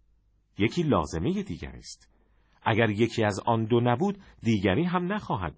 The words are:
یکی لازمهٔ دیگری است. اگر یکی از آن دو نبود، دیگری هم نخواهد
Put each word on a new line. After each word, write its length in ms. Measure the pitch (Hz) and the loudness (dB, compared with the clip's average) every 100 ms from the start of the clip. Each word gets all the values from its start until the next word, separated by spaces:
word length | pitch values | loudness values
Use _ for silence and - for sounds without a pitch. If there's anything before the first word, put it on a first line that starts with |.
| _ _ _ _ _ - | _ _ _ _ _ -2
یکی 240 | 113 - | -2 0
لازمهٔ 600 | 160 104 76 82 98 190 | 2 2 0 -2 -2 -4
دیگری 360 | - 82 - 60 | -6 -10 -12 -14
است. 320 | - - _ _ _ _ _ _ | -18 -20 _ _ _ _ _ _
اگر 280 | - 113 113 | -2 2 2
یکی 340 | 104 113 117 | 2 0 2
از 160 | 107 101 - | 0 0 0
آن 180 | 113 | 0
دو 160 | 110 120 | 2 2
نبود، 380 | 120 120 190 202 - - | 2 0 0 -4 -12 -6
دیگری 420 | 113 107 98 95 | 0 2 4 2
هم 280 | 175 180 180 | 0 -2 -4
نخواهد 420 | 208 - 147 87 | -6 -4 -4 -4